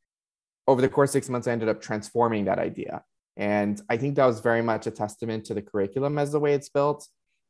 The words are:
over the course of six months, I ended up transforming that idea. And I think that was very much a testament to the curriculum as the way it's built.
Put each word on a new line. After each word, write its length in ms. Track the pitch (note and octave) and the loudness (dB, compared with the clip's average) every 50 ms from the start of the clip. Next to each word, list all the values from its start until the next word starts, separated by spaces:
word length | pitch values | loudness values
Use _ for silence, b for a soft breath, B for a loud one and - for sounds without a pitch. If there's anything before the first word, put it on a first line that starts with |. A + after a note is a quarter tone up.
| _ _ _ _ _ _ _ _ _ _ _ _ _ - | _ _ _ _ _ _ _ _ _ _ _ _ _ 4
over 120 | B2 A#2+ | 4 6
the 80 | B2+ C3+ | 4 4
course 220 | - - C#3 C3+ | 4 4 4 4
of 40 | - | 2
six 140 | C#3 - - | 0 -2 -2
months, 200 | B2+ A#2+ A2+ B2+ | -4 -2 -2 -2
I 40 | A#2+ | -2
ended 160 | A#2 A2 A2 | 0 0 0
up 120 | G#2+ G#2+ | 0 -2
transforming 640 | - - A2+ G#2+ G#2 - - A#2 A#2 A#2 A2+ G#2+ G2+ | -4 -6 -6 -6 -6 -4 0 0 2 2 2 0 0
that 160 | F#2+ F#2+ F2+ | 0 0 0
idea. 420 | E2+ - - - - - - - - _ _ _ _ _ _ | -2 -4 -6 -8 -10 -8 -10 -10 -12 _ _ _ _ _ _
And 440 | - G2+ G#2 G#2 G#2 G2+ G#2 G#2 G#2 - - | -6 -2 0 0 0 0 0 -2 -4 -4 -4
I 60 | B2 | -4
think 180 | A2+ C3 C#3+ C#3 | -2 -2 -2 2
that 120 | C#3+ C3+ | 4 4
was 120 | B2+ A#2 A2 | 4 4 2
very 240 | - A#2+ A#2 A#2 A#2 | 2 2 2 2 2
much 240 | A2+ A2 G#2+ - | 0 -2 -2 -4
a 60 | A#2 G#2+ | -6 -6
testament 520 | - A2 G#2 - - - A2+ A2+ A2 G#2+ | -4 -6 -6 -6 -8 -8 -6 -6 -6 -6
to 80 | - A2+ | -6 -8
the 80 | G#2 G2+ | -8 -8
curriculum 560 | - - G#2 G2 G2 - C3 C3+ C#3+ D3 D3 | -4 -2 -2 -2 -2 -2 -4 -2 -2 0 -2
as 120 | D3 C#3+ | -2 0
the 80 | D3 D3+ | 0 0
way 160 | D3 D3 C#3+ | 2 2 0
it's 140 | C#3 C#3 - | 0 -2 -2
built. 400 | - C#3+ C#3+ D3 C#3+ - - - _ _ _ _ _ _ _ _ | 0 0 0 0 0 -4 -8 -16 _ _ _ _ _ _ _ _